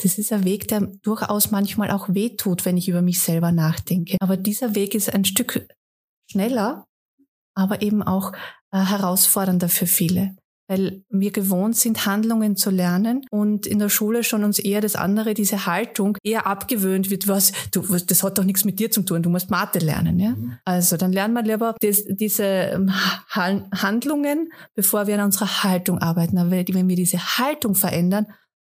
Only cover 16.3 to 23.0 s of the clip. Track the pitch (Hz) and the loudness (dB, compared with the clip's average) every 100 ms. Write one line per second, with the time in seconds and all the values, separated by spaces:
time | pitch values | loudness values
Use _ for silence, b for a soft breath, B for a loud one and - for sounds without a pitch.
16.3 | 226 - 196 - 240 190 190 190 196 202 | -2 -2 -4 -2 0 2 2 0 0 0
17.3 | 196 196 B B - 180 175 175 180 196 | 2 2 B B -4 0 0 2 0 2
18.3 | 196 190 196 202 185 220 220 180 170 170 | 2 0 2 0 0 -2 0 0 0 2
19.3 | 175 180 180 208 185 160 147 165 175 202 | 0 0 -2 0 0 0 0 2 2 2
20.3 | 247 240 - - 180 175 165 185 190 202 | 0 -6 -8 -2 2 2 2 2 2 0
21.3 | 233 220 220 233 220 208 202 - 196 214 | 0 0 0 0 0 2 2 0 -2 -2
22.3 | - 202 190 180 - 190 190 | 0 0 2 0 0 0 0